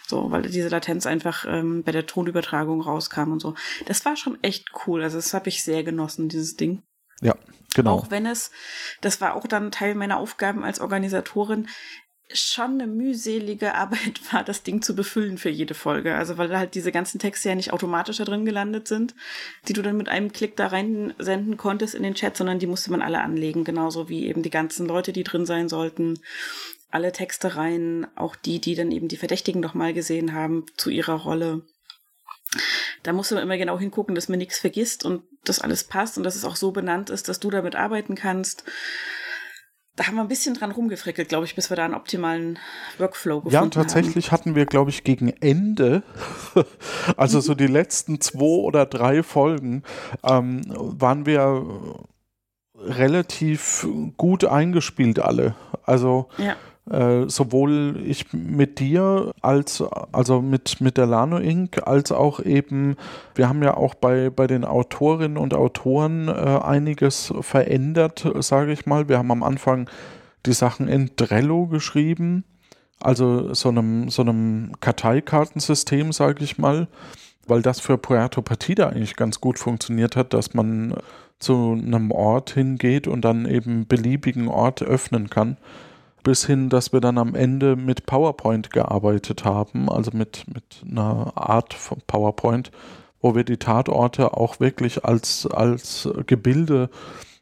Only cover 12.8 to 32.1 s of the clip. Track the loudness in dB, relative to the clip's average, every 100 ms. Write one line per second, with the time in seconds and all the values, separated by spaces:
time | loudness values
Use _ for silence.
12.8 | -4 -4 -4 -4 -4 -4 -6 -6 -4 -2
13.8 | -4 -4 -6 -8 -6 -4 -4 -6 -6 -4
14.8 | -2 -4 -4 -4 -4 -4 -6 -4 -6 -6
15.8 | -4 -2 -2 -2 -4 -4 -2 -2 -4 -4
16.8 | -4 -4 -6 -6 -6 -4 -2 -2 -2 -4
17.8 | -2 -4 -4 -6 -4 -2 -2 -2 -4 -6
18.8 | -4 -4 -4 -6 -16 -14 -14 -10 -6 -4
19.8 | -2 -2 -2 -4 -4 -4 -6 -2 -2 -2
20.8 | -2 -4 -6 -6 -4 -2 -2 -4 -4 -4
21.8 | -4 -4 -6 -4 -4 -2 -4 -2 -2 -4
22.8 | -4 -4 -2 -2 -2 -2 -2 -2 -2 -2
23.8 | -4 -4 -8 -6 -4 -4 -4 -4 -4 -4
24.8 | -4 -2 -4 -6 -4 -4 -2 -2 -2 -2
25.8 | -4 -2 -4 -4 -10 -12 -12 -12 -14 -18
26.8 | _ -4 -4 -4 -8 -6 -4 -2 -2 -2
27.8 | -2 -4 -8 -8 -8 -6 -6 -4 -4 -2
28.8 | -2 -4 -6 -6 -6 -4 -2 -2 -4 -4
29.8 | -4 -4 -4 -2 -2 -2 -2 -4 -6 -8
30.8 | -4 -4 -2 -4 -4 -4 -2 -4 -10 _
31.8 | _ _ _